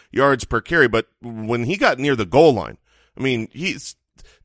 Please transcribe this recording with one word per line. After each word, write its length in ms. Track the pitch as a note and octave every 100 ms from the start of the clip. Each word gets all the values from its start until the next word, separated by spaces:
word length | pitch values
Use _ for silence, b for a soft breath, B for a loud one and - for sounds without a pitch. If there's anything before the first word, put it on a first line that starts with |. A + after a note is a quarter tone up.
| b
yards 340 | A#2 C#3 C3 -
per 160 | A2+
carry, 260 | - E3 B2
but 200 | A2 - _
when 440 | A#2+ A2+ A2 A#2+ A#2+
he 120 | G3+
got 220 | A#3+ B2+
near 160 | C#3+ B2
the 100 | F#2
goal 280 | C#3 D#3+
line, 240 | A2 A#1+ - _ _ _ -
I 40 |
mean, 260 | C3+ A#2+ A2
he's, 440 | - D#3+ C3 - - _ _ b b